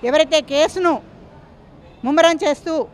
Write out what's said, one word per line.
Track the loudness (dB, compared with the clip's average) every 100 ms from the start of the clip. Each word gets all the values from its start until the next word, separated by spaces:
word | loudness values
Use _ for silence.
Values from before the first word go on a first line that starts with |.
| 0
ఎవరైతే | 0 2 0 -2
కేసును | 0 0 0 -2 -2 -6 -20 -20 -20 -20 -20 -20 -20 -20 -10
ముమ్మరం | -2 2 2 2
చేస్తూ | -2 -4 -4 -6 -6